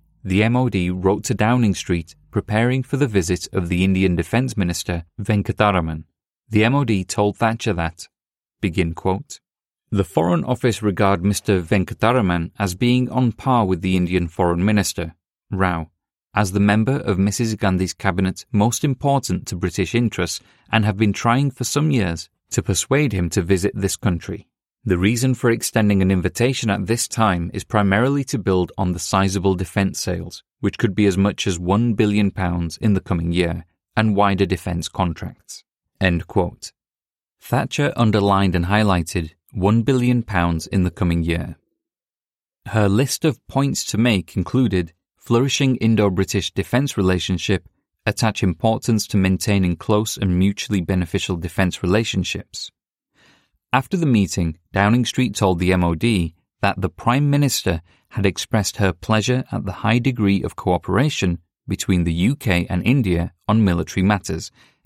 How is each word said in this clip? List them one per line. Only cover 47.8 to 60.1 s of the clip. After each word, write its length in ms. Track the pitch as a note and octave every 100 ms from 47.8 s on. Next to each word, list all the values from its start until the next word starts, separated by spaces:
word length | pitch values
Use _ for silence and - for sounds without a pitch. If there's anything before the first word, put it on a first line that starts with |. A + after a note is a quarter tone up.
| _ _ -
attach 360 | - A2 -
importance 640 | F#2+ D#2+ A2+ A2 - A2 -
to 80 | G#2
maintaining 600 | F#2+ F#2 - G2+ F2+ E2+
close 400 | - G#2+ A2 -
and 220 | F#2+ F2+
mutually 420 | G2 G2 - G2+
beneficial 560 | E2+ F#2 F2 F#2+ - F2
defence 460 | D#2+ - F2+ -
relationships. 880 | F2 G#2 A2+ F#2+ F2 - - - - _ _ _ _ _ _ _ _ _ -
After 240 | C3 - F#3
the 100 | D#3
meeting, 520 | A2+ F#2+ - E2 - _
Downing 320 | G2 G2+ A#2+
Street 300 | A#2 - B2+
told 240 | - G2 F2
the 140 | F#2
M 120 | F2+
O 100 | F2
D 400 | D#2+ A#2+ G2+ E2+ - _ -
that 180 | G2+ -
the 80 | F#2+
Prime 400 | - A#2 B2+ D3
Minister 540 | C#3+ - - - E2 - _ _
had 140 | -
expressed 540 | G2 - - A2 F#2+ -
her 140 | G2
pleasure 520 | - - A2 G#2 B2+ -
at 140 | G#2+ G2
the 60 |
high 260 | - G#2+ A#2+
degree 440 | A#2+